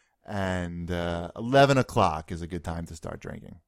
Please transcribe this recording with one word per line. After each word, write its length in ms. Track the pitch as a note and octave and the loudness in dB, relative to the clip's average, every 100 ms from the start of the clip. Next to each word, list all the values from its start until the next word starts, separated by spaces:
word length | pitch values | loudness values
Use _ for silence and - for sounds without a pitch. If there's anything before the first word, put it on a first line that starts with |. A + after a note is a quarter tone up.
| _ _ | _ _
and, 640 | - G#2 F#2+ F#2 F2 E2+ E2+ | -8 -2 0 0 -2 -6 -4
uh, 400 | F2 F2 E2+ E2+ | -2 0 -2 -4
eleven 440 | - A#2 C#3 C#3 C3+ | -6 4 6 8 6
o'clock 520 | A#2+ A#2+ F#2 D#2 - | 2 4 2 2 -6
is 120 | E2+ | -8
a 40 | E2 | -6
good 160 | F2 | -8
time 220 | F2 E2 E2 | -6 -8 -8
to 80 | |
start 240 | E2 E2 D#2+ | -10 -10 -10
drinking. 400 | - - - E2+ | -10 -12 -14 -20